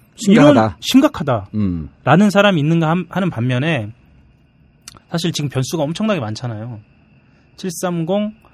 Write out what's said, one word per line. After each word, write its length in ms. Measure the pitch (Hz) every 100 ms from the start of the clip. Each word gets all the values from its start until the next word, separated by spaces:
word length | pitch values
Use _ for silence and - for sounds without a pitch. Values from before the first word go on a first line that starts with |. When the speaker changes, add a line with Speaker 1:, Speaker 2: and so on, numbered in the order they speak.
| _ - 196
Speaker 1:
이런 200 | 202 143
Speaker 2:
심각하다. 300 | 131 110 -
Speaker 1:
심각하다 680 | - 262 302 - 139 113 95 107
Speaker 2:
음. 340 | 98 85 73 -
Speaker 1:
라는 260 | 123 160 208
사람이 300 | 196 202 175
있는가 300 | 147 170 156
함-, 160 | 175 -
하는 200 | 180 185
반면에 600 | 113 123 123 156 143 107 - _ _ _ _ _ _ _ _ - - _
사실 220 | 170 170
지금 180 | 156 143
변수가 320 | 135 127 170
엄청나게 380 | 143 165 214 180
많잖아요. 600 | 107 113 120 107 117 104 - _ _ _ _ _ _ -
칠삼공, 760 | 190 - 185 175 165 202 208 - _